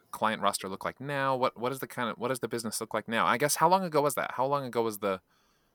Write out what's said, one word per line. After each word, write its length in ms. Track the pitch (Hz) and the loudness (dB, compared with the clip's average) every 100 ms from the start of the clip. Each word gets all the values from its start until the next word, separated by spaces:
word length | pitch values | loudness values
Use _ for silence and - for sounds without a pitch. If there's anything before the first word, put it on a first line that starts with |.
| _ | _
client 300 | - 110 107 | -2 0 2
roster 260 | 101 - 98 | 0 0 -6
look 160 | 95 117 | -6 -6
like 160 | - | -6
now? 340 | 139 143 135 131 | -6 -2 0 2
What, 240 | 123 - | 0 0
what 120 | 120 | -6
is 80 | 135 | -4
the 80 | 131 | -8
kind 200 | - 117 | -4 -4
of, 80 | - | -2
what 80 | 120 | -2
does 100 | 131 | -2
the 80 | 113 | -2
business 320 | 120 110 - | -4 -4 -6
look 140 | 117 | -4
like 140 | 110 107 | -4 -2
now? 180 | 113 90 | 2 4
I 120 | 117 | 4
guess, 180 | 147 - | 2 4
how 120 | 160 | 4
long 160 | 190 | 4
ago 180 | 185 147 | 4 2
was 120 | 143 113 | 2 0
that? 160 | - - | -4 -2
How 100 | 135 | 0
long 180 | 143 127 | 0 0
ago 180 | 117 | 0
was 160 | 113 101 | 0 0
the 220 | 104 95 _ _ _ _ _ | -2 -2 _ _ _ _ _